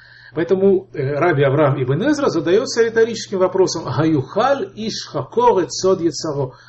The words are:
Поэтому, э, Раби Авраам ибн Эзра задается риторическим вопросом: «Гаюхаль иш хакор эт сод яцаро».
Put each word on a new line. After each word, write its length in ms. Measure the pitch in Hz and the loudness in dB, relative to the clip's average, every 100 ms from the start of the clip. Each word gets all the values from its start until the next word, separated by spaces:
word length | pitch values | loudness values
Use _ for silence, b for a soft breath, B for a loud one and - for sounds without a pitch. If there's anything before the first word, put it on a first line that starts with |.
| B B B 156 | B B B -6
Поэтому, 520 | 170 190 196 190 - | -2 2 2 2 -2
э, 220 | 160 135 147 | -6 -4 0
Раби 280 | 175 143 | 0 2
Авраам 380 | 139 139 143 131 | 2 4 2 2
ибн 300 | 127 147 262 | -2 0 0
Эзра 180 | 285 262 | 0 0
задается 540 | 165 156 196 262 240 | 0 2 0 0 0
риторическим 560 | 226 226 226 214 - 190 | 0 2 2 0 -6 -2
вопросом: 460 | 180 190 180 165 151 | 0 2 0 0 -6
«Гаюхаль 840 | 120 160 151 131 196 262 277 202 - | 0 2 0 0 0 0 0 -4 -8
иш 320 | 220 - - | -8 -8 -8
хакор 560 | 151 127 220 240 190 | -8 -4 2 4 4
эт 100 | 151 | 0
сод 280 | - 185 185 | -2 0 2
яцаро». 520 | 165 143 165 139 135 B | 0 -4 -6 -4 -6 B